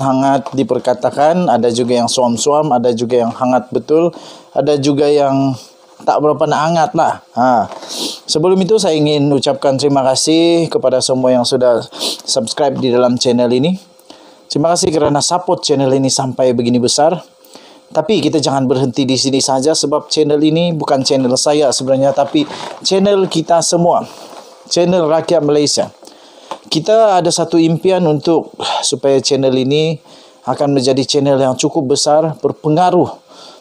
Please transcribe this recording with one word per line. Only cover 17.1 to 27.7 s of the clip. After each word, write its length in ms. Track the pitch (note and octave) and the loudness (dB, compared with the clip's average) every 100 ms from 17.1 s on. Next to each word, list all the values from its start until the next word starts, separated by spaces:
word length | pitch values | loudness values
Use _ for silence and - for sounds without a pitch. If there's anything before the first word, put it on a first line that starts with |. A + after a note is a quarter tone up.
| F3 - _ - - - - - | 0 -8 _ -20 -20 -20 -20 -8
Tapi 280 | D#3+ D#3 G#3 | -4 -2 0
kita 160 | D3+ D#3 | 0 0
jangan 240 | D3 C3+ | 0 0
berhenti 400 | C3 B2+ C#3 - | 0 0 -2 -2
di 120 | B2+ C3 | -2 -2
sini 280 | C3+ C3+ | 0 -2
saja, 320 | C3+ C3+ C#3 D#3+ | 0 0 0 -2
sebab 320 | D3 D3 - | -2 -4 -2
channel 320 | - D3 D3 | -2 0 2
ini 320 | D#3 D#3+ F3 | 2 0 0
bukan 320 | D#3+ C#3 C#3 | -4 -2 -2
channel 320 | C3 C3+ B2+ C3 | 0 0 0 0
saya 320 | D3+ D3+ C#3 | 0 2 0
sebenarnya, 480 | A#2 C3 C3+ C#3 C#3 | 0 -2 0 0 0
tapi 320 | C#3 D#3 C#3+ - - - | 0 -2 -4 -6 -14 -10
channel 480 | - F#3+ G3 G3+ F#3 | -2 0 2 2 0
kita 320 | E3 D#3 E3+ | -2 0 0
semua, 480 | D#3+ E3+ E3+ D#3 - - - - - - - | 2 0 2 0 -2 -12 -20 -20 -20 -20 -4
channel 360 | F3 F3 F3+ D#3 | 0 2 2 2
rakyat 360 | D#3+ D#3+ E3+ | 0 2 0
Malaysia. 480 | D3 D3 C#3+ - - - - - - - - - - | 2 2 2 0 -4 -8 -20 -20 -20 -20 -18 -18 -8
Kita 520 | D#3+ E3+ A3 A3 F#3 | -4 2 4 4 4
ada 80 | E3+ | 2
satu 240 | E3+ E3 E3+ | 0 0 2
impian 440 | E3 | 2